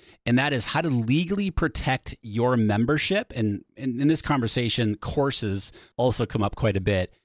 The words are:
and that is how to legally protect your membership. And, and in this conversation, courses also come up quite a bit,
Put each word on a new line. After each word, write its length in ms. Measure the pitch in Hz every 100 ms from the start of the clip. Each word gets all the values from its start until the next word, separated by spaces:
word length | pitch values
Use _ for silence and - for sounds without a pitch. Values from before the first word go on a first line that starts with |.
| - _ -
and 140 | 120
that 120 | 147
is 140 | 131 -
how 160 | 151
to 80 | 165
legally 640 | 123 113 147 175 196 196
protect 640 | - 165 - - 127 - -
your 340 | 113 104 123 123
membership. 760 | 107 104 123 151 - 196 247 123
And, 280 | 107 101 _ -
and 240 | 131 120
in 60 | 143
this 160 | 160
conversation, 720 | - 143 117 - 120 - 110 104
courses 760 | - - 139 - 107 98 - - - -
also 280 | 127 120 113
come 160 | 113
up 140 | 101 -
quite 200 | 110 98
a 60 |
bit, 320 | 92 95 90 _